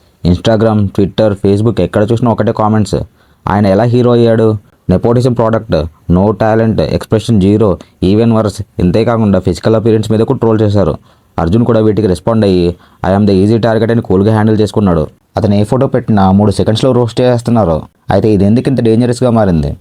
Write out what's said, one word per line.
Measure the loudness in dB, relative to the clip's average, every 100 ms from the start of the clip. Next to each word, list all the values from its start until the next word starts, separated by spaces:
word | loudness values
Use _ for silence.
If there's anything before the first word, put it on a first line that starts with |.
| _ _ -2
Instagram, | 0 0 0 0 0 -2
Twitter, | -2 -2 0 -2
Facebook | 0 0 0 0 -2
ఎక్కడ | -2 -2 -2
చూసినా | 0 0
ఒకటే | -2 -2
కామెంట్స్. | -2 -2 0 -2 -4 -8 _ _ _ -4
ఆయన | -2 0
ఎలా | 2
హీరో | 2 2 2
అయ్యాడు? | 2 2 2 0 -2 -8 _ -4
నెపోటిజం | -2 0 0 0
ప్రోడక్ట్, | 0 0 -2 -2 -4 -4 -10 -2
no | 0
talent, | 0 0 0 0 0 0
expression | -2 -4 -2 -4 0 0
zero, | 2 2 2 -2 -8 _ 0
even | 2 2
worse. | 0 -2 -6 -10 -4
ఇంతే | 0 0 0
కాకుండా | 0 0 0
ఫిజికల్ | 0 -2 0 0
అపియరెన్స్ | 2 0 0
మీద | -2
కూడా | 0 0
ట్రోల్ | 0 0
చేశారు. | 0 0 0 -4 -12 _ _ -6
అర్జున్ | -2 0 0
కూడా | 2
వీటికి | 0 0 -2
రెస్పాండ్ | -2 -2 0 2
అయ్యి, | 2 0 -4 _ _ -2 0
"I |
am | 2
the | 2 2
easy | 2 0
target" | 0 0
అని | -2
కూల్గా | 0 0 2
హ్యాండిల్ | 2 2 0
చేసుకున్నాడు. | 0 0 0 0 -2 -10 _ -4
అతను | 0 0
ఏ |
ఫోటో | 0 0 0
పెట్టినా | -2 -2 2 2
మూడు | 4 2
సెకండ్స్లో | 0 -2 0 0
రోస్ట్ | 0 0 0
చేస్తున్నారు. | 0 0 0 0 0 -2 -6 _ -4
అయితే | 0 2
ఇది | 2 2
ఎందుకు | 0 0
ఇంత | -2
డేంజరస్గా | 0 0 0 0 0
మారింది? | 0 0 0 -2 -8